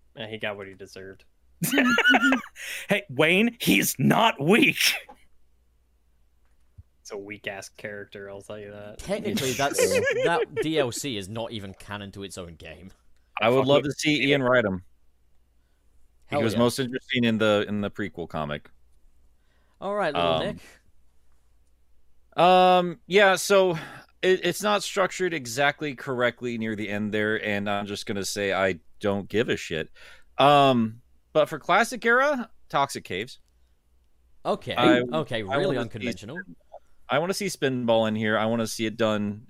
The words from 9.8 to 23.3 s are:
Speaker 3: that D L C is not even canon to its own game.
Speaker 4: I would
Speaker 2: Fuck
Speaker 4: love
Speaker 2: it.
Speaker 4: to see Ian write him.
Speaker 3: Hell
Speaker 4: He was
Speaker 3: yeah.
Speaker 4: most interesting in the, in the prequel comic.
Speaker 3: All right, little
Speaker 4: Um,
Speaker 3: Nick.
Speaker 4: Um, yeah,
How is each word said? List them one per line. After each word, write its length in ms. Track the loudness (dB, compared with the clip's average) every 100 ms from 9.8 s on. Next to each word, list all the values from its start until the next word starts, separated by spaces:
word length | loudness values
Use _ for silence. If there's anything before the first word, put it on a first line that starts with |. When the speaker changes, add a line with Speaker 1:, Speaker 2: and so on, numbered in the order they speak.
| 0 2 0 0
Speaker 3:
that 300 | 0 0 -2 -4
D 220 | -2 0
L 120 | -2
C 240 | -4 -6 -8
is 120 | -8
not 240 | -8 -8
even 200 | -10 -12
canon 360 | -16 -12 -12 -12
to 100 | -12
its 120 | -12 -12
own 180 | -14 -16
game. 340 | -18 -18 -20 -20 _ -20 _ 0
Speaker 4:
I 80 | 4
would 120 | 4
Speaker 2:
Fuck 60 | 4
Speaker 4:
love 140 | 4
Speaker 2:
it. 0 |
Speaker 4:
to 80 | 2
see 320 | -2 0 2 2
Ian 140 | 2
write 220 | 4 4
him. 180 | 2 -2 -8 _ _ _ _ _ _ _ _ _ _ _ -20 _ -6
Speaker 3:
Hell 140 | -2
Speaker 4:
He 40 |
was 100 | 0
Speaker 3:
yeah. 40 | 2
Speaker 4:
most 200 | 2 0
interesting 440 | -4 -8 -4 0
in 140 | 2 2
the, 260 | 4 4 2
in 120 | -2
the 100 | -4
prequel 380 | -6 -8 -8 -8
comic. 400 | -6 -6 -8 -12 -20 _ _ -20 _ _ _ _ _ _ _
Speaker 3:
All 140 | -6
right, 180 | -2 -2
little 200 | 0 0
Speaker 4:
Um, 120 | 0 -2
Speaker 3:
Nick. 100 | -8 -16 -20 _ -20 _ _ _ -20 _ _ _ _ _ -20 -20 -20 _ 2
Speaker 4:
Um, 640 | 6 8 8 6 2 -6 0
yeah, 300 | 4 6